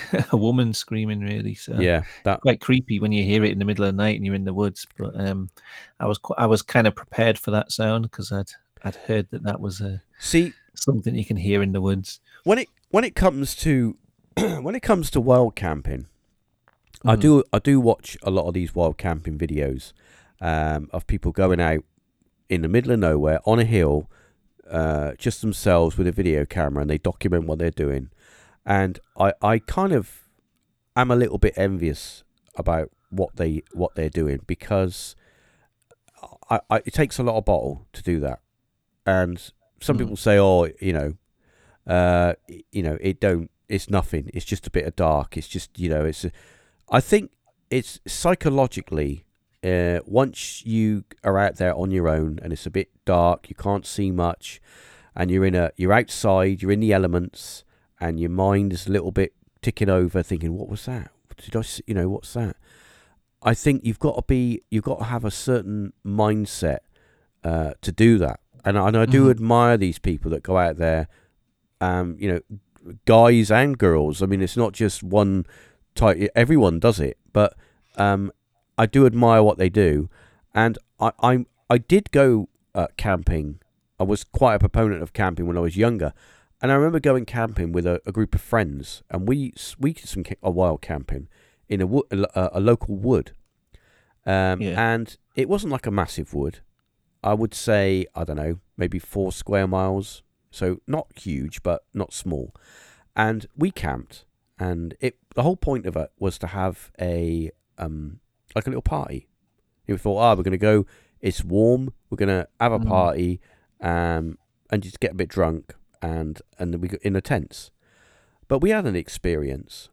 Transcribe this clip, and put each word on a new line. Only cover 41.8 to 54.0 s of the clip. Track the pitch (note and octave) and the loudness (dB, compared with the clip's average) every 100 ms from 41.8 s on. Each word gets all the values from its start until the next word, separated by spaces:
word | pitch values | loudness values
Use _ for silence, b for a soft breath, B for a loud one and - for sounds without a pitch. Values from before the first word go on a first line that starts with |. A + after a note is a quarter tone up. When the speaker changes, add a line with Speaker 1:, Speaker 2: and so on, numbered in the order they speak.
| - | -2
Speaker 2:
uh, | F2+ F2+ F2 F2 E2+ - | 2 4 4 2 -2 -10
y-, | F2 - | -20 -10
you | G#2 | -6
know, | E2 D#2 | -4 -4
it | F#2+ F#2 | -4 -2
don't, | G2+ F2 E2+ _ - | 0 0 -4 _ -6
it's | G2 - | -6 -2
nothing. | G2+ D#2+ D#2+ C#2+ | -2 0 -4 -6
It's | - | -10
just | - G2+ - | -8 -8 -4
a | |
bit | - D#2 | -4 -4
of | - | 0
dark. | E2 D2+ C#2+ D#2+ | 2 2 -2 -8
It's | - | -10
just, | F#2+ - - | -10 -12 -6
you | F2 | -2
know, | D#2 | 0
it's | D#2 D#2 | -2 -4
a," | F2+ b b b b b - | -8 b b b b b 0
I | B2 | 0
think | - G#3 G3 _ _ _ _ | 2 0 0 _ _ _ _
it's | B2+ - - - | -6 -4 -12 -12
psychologically, | - E3+ F3+ D#3 C3+ B2+ - - D#2 D2 D2 - _ _ _ | -2 0 0 0 2 0 -2 -6 -4 -2 -4 -12 _ _ _
uh, | F#2 F2+ F2 F2 - | -2 0 2 0 0
once | G#2+ C3+ - - - A#2 | 2 2 -2 -12 -12 -4
you | A2 A2 G#2 - - | 0 0 -2 -6 -6
are | G2+ F#2+ | 0 2
out | G2 - | 0 0
there | F2+ | -2
on | E2+ F#2 | 0 -2
your | F#2+ E2 | 0 0
own | D#2 D#2 D2+ | 0 -2 -4
and | E2 | -8
it's | D#2+ - | -8 -6
a | |
bit | F#2+ F#2+ _ | -6 -6 _
dark, | - F2+ F2 E2+ - | 0 2 4 2 -4
you | |
can't | - G2+ G2+ - | -6 -2 -2 -4
see | - | -4